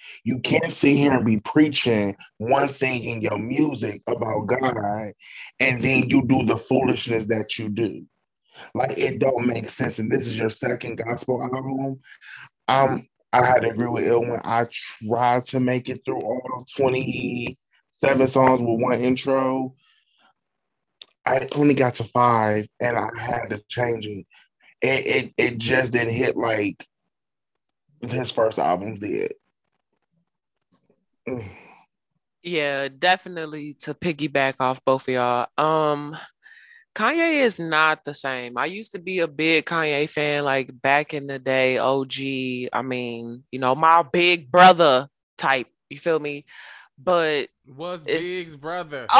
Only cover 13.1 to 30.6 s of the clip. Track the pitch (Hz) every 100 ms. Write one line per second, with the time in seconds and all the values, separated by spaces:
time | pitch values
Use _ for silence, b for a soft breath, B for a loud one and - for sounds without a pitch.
13.1 | _ _ 123 123 127 113 110 120 117 85
14.1 | 120 120 117 - 113 120 - - - 107
15.1 | 117 123 123 120 131 127 127 127 127 -
16.1 | 131 - 127 127 127 127 - 135 127 135
17.1 | 123 120 120 120 127 _ _ _ _ 135
18.1 | 135 131 135 131 127 120 113 123 120 127
19.1 | 127 139 135 131 131 131 131 _ _ _
20.1 | _ _ _ _ _ _ _ _ _ -
21.1 | _ 127 131 131 147 147 135 127 - 110
22.1 | 123 123 113 107 107 107 - 123 117 107
23.1 | 113 120 120 107 104 - - 120 117 104
24.1 | 98 87 b b _ b _ 123 135 -
25.1 | 127 120 - 123 117 117 131 123 120 117
26.1 | 117 127 - 117 110 104 - - _ _
27.1 | _ _ _ _ _ _ _ _ _ 120
28.1 | 127 117 - 113 107 71 90 101 104 101
29.1 | 57 50 - _ _ _ _ _ _ _
30.1 | _ _ _ _ _